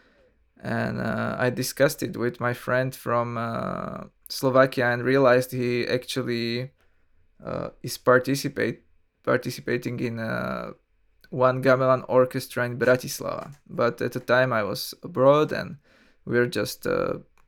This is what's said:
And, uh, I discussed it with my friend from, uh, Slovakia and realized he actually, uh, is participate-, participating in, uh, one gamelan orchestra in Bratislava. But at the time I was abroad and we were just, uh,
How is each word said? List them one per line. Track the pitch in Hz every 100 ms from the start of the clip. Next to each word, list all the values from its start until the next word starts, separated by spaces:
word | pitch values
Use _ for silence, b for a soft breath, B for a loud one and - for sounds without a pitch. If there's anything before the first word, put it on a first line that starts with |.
| b b b b _ _
And, | 127 117 123 120
uh, | 117 117 117 -
I | 123
discussed | 131 123 - 143 -
it | - 139
with | 120 -
my | 120
friend | 123 - 123 131 -
from, | 117 117 120 117
uh, | 117 117 50 50 50 - - _ -
Slovakia | - 135 131 135 135 120
and | 120
realized | 123 135 127 127 127
he | 127 120 120 -
actually, | 127 - 135 123 117 117 120 131 _ _ _ _ _ _ _
uh, | - - - -
is | 127 -
participate-, | 123 127 127 139 139 - 113 - _ _ _ _
participating | 127 127 - - - 123 123 123
in, | 120 113
uh, | 113 123 64 62 58 - _ _ _ _ -
one | 127 127 131
gamelan | 131 127 131 127 -
orchestra | 127 127 131 - 123 120
in | 123
Bratislava. | 120 127 - - - - - - -
But | - 120 120
at | 120
the | 123
time | - 123 127
I | 113
was | 101 131 - -
abroad | - 127 135 147 156
and | - - - b b b b -
we | 120
were | 123
just, | 104 110 - -
uh, | 50 50 - - _